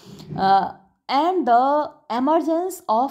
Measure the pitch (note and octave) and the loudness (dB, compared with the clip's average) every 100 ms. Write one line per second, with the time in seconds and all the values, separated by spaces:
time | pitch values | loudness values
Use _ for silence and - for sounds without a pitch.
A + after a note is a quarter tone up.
0 | - - - - F#3+ G3 F3+ - _ _ | -20 -20 -14 -4 2 2 2 -8 _ _
1 | - C4 E4 F#4 A#3+ A#3 C4+ D4 C#4+ - | -4 0 0 0 2 4 4 0 -2 -10
2 | - A3+ C4+ E4 D4 D#4+ F#4 F#4 - A3 | -8 -4 0 0 0 -2 -4 -8 -2 -2
3 | C4 | -2